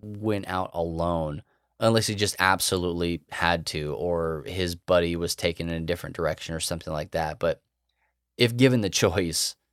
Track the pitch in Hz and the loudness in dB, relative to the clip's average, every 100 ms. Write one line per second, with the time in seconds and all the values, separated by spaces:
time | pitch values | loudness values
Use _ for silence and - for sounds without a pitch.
0 | 107 104 107 101 92 92 92 85 85 82 | -14 -4 -2 -2 -2 -4 -4 -2 -2 0
1 | 85 85 78 73 - _ _ - 113 113 | 0 0 -2 -6 -12 _ _ 0 4 4
2 | 110 104 101 - 92 92 - 95 90 85 | 2 0 -2 4 4 4 2 0 0 0
3 | 85 85 - - 85 85 78 80 73 64 | -2 -2 -6 -2 2 2 -2 -6 -6 -4
4 | 87 85 82 78 53 92 90 85 - 90 | -2 0 -2 -4 -6 -4 -4 -4 2 4
5 | 85 85 85 - 87 85 85 82 80 87 | 4 0 -4 -2 -2 -2 -6 -4 -4 -4
6 | 80 - 78 78 - 82 - 82 - 76 | -6 -4 -4 -4 -6 -6 -4 -6 -4 -6
7 | 78 82 78 78 82 73 _ _ _ _ | -4 -2 -4 -2 -2 -2 _ _ _ _
8 | _ _ _ - 120 120 131 123 101 - | _ _ _ 0 2 6 4 6 2 2
9 | 104 95 85 80 - - _ | 2 2 0 -2 -4 -6 _